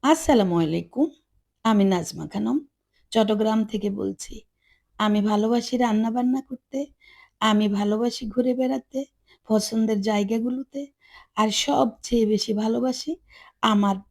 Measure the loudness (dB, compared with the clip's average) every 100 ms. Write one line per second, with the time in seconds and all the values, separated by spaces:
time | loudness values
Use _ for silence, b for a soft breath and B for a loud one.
0 | 4 2 4 4 4 2 0 -2 -6 -2
1 | -2 -2 _ _ _ _ 0 4 4 2
2 | -2 -10 -8 -6 -2 -2 -4 _ _ _
3 | _ 0 0 2 2 0 -2 -2 -4 -4
4 | -6 -6 -12 -16 _ _ _ _ _ _
5 | 0 2 2 2 2 0 0 0 2 2
6 | 0 0 0 -2 -4 -16 _ -8 -8 _
7 | b b b _ 2 2 2 0 0 0
8 | -2 -4 -6 -2 0 0 0 -2 -6 -8
9 | -8 _ _ b _ 0 0 0 0 0
10 | 0 0 0 -2 -2 -6 -8 -10 -12 _
11 | B B B -2 0 0 -2 0 0 -4
12 | -2 0 2 0 0 -2 -2 -2 -2 -4
13 | -8 -10 _ B B _ 0 2 2 -2
14 | -8